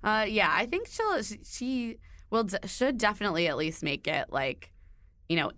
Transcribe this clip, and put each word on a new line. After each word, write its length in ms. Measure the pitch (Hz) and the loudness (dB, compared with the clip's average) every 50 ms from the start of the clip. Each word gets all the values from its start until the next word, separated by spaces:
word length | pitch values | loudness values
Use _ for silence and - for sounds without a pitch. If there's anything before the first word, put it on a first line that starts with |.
| - | -2
Uh, 220 | 202 214 220 214 220 | 0 2 2 2 2
yeah, 220 | 220 208 190 156 151 | 2 4 4 4 4
I 120 | 160 220 | 2 2
think 240 | 240 - 370 466 - | 0 -2 -4 -4 -4
she'll, 320 | - - 453 427 381 302 208 | -4 -2 0 2 2 0 0
she, 160 | - 214 - - | -4 -8 -12 -12
she 500 | - - - 240 254 262 254 240 233 220 - - - - - - - | -14 -10 -6 -4 -2 -2 -2 -2 -4 -6 -10 -14 -20 -20 -20 -8 -2
will 140 | - 226 226 | 0 0 0
d-, 140 | 190 190 - - | 0 -2 -4 -6
should 320 | 190 - - 240 262 277 220 | -6 -2 0 2 2 2 2
definitely 500 | 214 208 208 - 208 208 170 165 170 160 | 2 2 2 2 0 0 2 2 2 2
at 80 | 143 | 2
least 260 | 123 156 156 160 - - | 0 -2 -2 -2 -2 -2
make 220 | 151 143 147 - | -2 -2 -2 -2
it, 280 | - 156 143 - - - | -2 -2 -2 -2 -2 -2
like, 400 | 135 135 135 - - - - - - - - - - - - _ _ - - | -2 -2 -2 -2 -6 -10 -20 -20 -20 -20 -20 -20 -20 -20 -20 _ _ -4 0
you 80 | 165 165 | 2 2
know, 140 | 147 - - | 2 0 -2